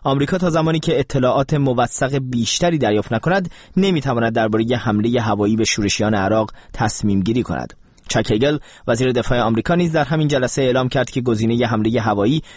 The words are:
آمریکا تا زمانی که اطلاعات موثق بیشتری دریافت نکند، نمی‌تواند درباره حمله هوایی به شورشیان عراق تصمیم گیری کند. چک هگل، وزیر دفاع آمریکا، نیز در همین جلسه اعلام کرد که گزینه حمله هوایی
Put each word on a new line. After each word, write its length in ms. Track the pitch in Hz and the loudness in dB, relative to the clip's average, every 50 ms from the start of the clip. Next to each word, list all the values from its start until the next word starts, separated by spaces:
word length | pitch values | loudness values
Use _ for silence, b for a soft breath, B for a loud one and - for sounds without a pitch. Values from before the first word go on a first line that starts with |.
آمریکا 360 | B 139 139 139 143 - 190 180 | B -2 0 0 0 0 0 0
تا 120 | 185 170 | 0 0
زمانی 300 | 156 165 160 160 165 156 | 0 2 2 2 0 0
که 180 | - 170 147 139 | 0 0 0 0
اطلاعات 560 | 131 - - 131 127 123 107 139 135 - 160 | 0 0 0 0 2 2 2 2 0 0 0
موثق 640 | 143 139 131 120 127 120 - - - 139 131 143 139 | 0 0 0 2 0 0 -2 -2 -4 -4 -2 -2 -4
بیشتری 600 | 131 127 123 117 113 - - - 175 175 165 147 | -4 -2 -2 -2 -2 -2 -2 0 0 0 2 2
دریافت 340 | 120 104 104 104 - - | 2 2 2 0 0 0
نکند، 380 | 117 113 - 165 185 196 180 170 B B B B B | -2 -2 0 0 0 0 -2 -4 B B B B B
نمی‌تواند 560 | 180 196 196 180 147 123 139 120 117 113 113 | 0 2 2 2 0 0 0 0 0 0 0
درباره 440 | 113 117 110 110 110 110 113 117 127 | 2 0 0 2 2 0 0 0 -2
حمله 440 | 117 - 120 101 107 107 117 120 120 | -2 0 0 0 0 2 2 0 0
هوایی 360 | 107 110 104 101 104 107 113 | 0 0 0 0 2 2 2
به 80 | 110 110 | 2 0
شورشیان 500 | - - 110 101 98 - - 104 107 110 | 0 0 0 -2 -2 0 0 0 0 0
عراق 360 | 98 95 98 107 110 110 - B B B B | 0 0 2 2 0 0 -2 B B B B
تصمیم 480 | B - - 107 - - - 104 98 98 | B -2 -2 -2 -2 -2 -2 0 0 2
گیری 220 | 90 113 117 127 | 0 0 0 -2
کند. 320 | - - 80 64 60 - - - b b b b b - | -2 -2 -4 -6 -6 -10 -14 -20 b b b b b -4
چک 220 | - 113 110 - | -2 -2 0 0
هگل، 280 | 110 110 135 147 151 143 B B B B B 120 | 0 2 2 2 0 -2 B B B B B -2
وزیر 240 | 117 117 131 127 | 0 0 0 0
دفاع 280 | 120 123 - - 131 120 | 0 0 0 0 0 0
آمریکا، 340 | 110 113 113 113 - - 170 | 2 0 0 0 0 0 0
نیز 180 | 175 175 165 | 0 0 0
در 120 | 160 156 139 | 0 0 0
همین 240 | 127 156 156 151 143 | 0 0 0 0 0
جلسه 340 | 143 131 127 117 - 143 | 0 0 0 -2 0 0
اعلام 260 | 135 127 123 127 127 123 | 0 2 2 0 0 0
کرد 220 | - 135 123 - | 0 -2 -2 -2
که 100 | - 131 | -4 -2
گزینه 460 | 120 127 113 107 113 113 117 120 123 | 0 0 0 2 2 0 2 0 0
حمله 340 | 113 120 107 107 113 117 117 | 0 0 0 0 0 0 0
هوایی 420 | 107 110 104 101 101 120 156 156 B B B | 0 0 0 2 2 2 0 0 B B B